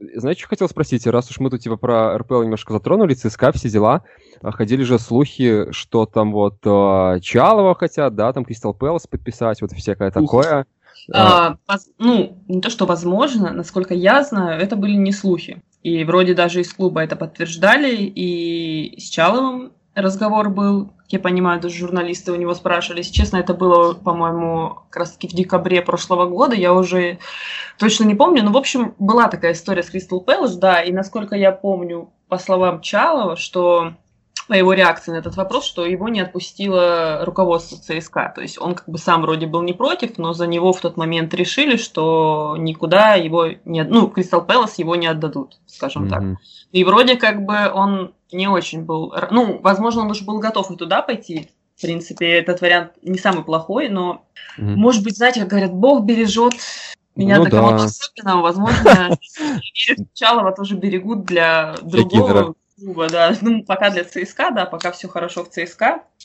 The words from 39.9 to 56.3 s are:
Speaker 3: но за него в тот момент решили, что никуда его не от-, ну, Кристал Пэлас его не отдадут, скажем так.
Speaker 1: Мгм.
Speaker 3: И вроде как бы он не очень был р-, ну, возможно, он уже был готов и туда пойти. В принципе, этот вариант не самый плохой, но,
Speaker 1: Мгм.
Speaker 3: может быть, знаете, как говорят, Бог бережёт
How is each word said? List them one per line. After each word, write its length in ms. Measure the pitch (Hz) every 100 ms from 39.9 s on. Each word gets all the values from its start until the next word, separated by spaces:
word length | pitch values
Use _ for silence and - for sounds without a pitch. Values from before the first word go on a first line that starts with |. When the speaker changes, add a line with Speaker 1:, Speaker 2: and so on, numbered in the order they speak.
| 359 240 -
Speaker 3:
но 160 | 165
за 140 | 170 170
него 260 | 170 185
в 80 | 180
тот 160 | 175 170
момент 380 | 165 165 160
решили, 420 | - 180 - 294 240
что 800 | - - 160 160 156 151 151 160
никуда 560 | 160 160 165 185 214
его 320 | 196 160 165 165 - -
не 140 | 165
от-, 100 | 156
ну, 180 | 226 196
Кристал 380 | - 180 175 175
Пэлас 320 | 240 214 -
его 180 | 165 175
не 100 | 165
отдадут, 520 | 160 156 139 135 _ _
скажем 420 | - - 104 98
так. 140 | 95
Speaker 1:
Мгм. 160 | 98 92 - - _
Speaker 3:
И 120 | 185
вроде 320 | 185 214 247 247
как 280 | 220 208
бы 260 | 196 208 202
он 400 | 190 202 196 180 _ _
не 160 | 180 196
очень 360 | 185 170 160 160
был 260 | 160 160
р-, 160 | - 175
ну, 300 | 233 226 -
возможно, 380 | 185 190 226 226
он 80 | 214
уже 140 | 208
был 140 | 196 214
готов 320 | 220 214 190
и 60 | 170
туда 260 | 165 208
пойти. 480 | - 220 - 160 151 _ _ _
В 60 |
принципе, 480 | 165 170 170 156 170
этот 320 | 170 165 180
вариант 300 | 175 175 170 _
не 160 | - 185
самый 260 | 202 175
плохой, 460 | 156 160 160 220 285
но, 340 | 190 180 - _ - - -
Speaker 1:
Мгм. 180 | 104 101
Speaker 3:
может 240 | 226 226
быть, 120 | 208 202
знаете, 220 | 247 240
как 100 | 190
говорят, 240 | 202 190
Бог 300 | 180 254 277 208
бережёт 480 | 226 220